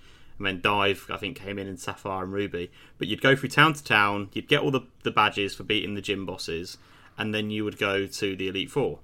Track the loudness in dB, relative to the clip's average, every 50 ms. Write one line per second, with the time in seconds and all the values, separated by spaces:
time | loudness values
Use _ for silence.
0 | -20 -20 -20 -20 -20 -18 -10 -4 -4 -2 -2 0 2 2 4 4 4 4 2 0
1 | -4 -8 -8 -6 -6 -8 -10 -10 -10 -8 -8 -8 -8 -8 -10 -10 -8 -8 -8 -8
2 | -6 -6 -4 -4 -4 -4 -2 -2 -2 -2 -4 -6 -8 -8 -10 -18 -20 -16 -10 -8
3 | -6 -4 -2 2 4 4 4 4 2 0 4 6 6 6 6 2 0 2 4 6
4 | 6 4 2 0 -4 -6 -8 -6 0 2 2 2 4 2 0 0 -2 -6 _ -6
5 | -4 0 4 4 4 4 4 0 -2 -2 -4 -6 -4 -2 0 0 0 -2 -6 -6
6 | -4 -4 -4 -2 -4 -6 -8 -8 -6 -6 -6 -6 -6 -8 -12 -18 -20 -20 -20 -20
7 | -20 -14 -8 -4 -4 -2 0 -2 -2 -2 -2 -2 -2 -4 -2 0 0 2 2 2
8 | 0 -2 -4 -2 -2 -2 -2 -2 -2 -2 -2 -2 -4 -2 0 0 0 0 -2 -6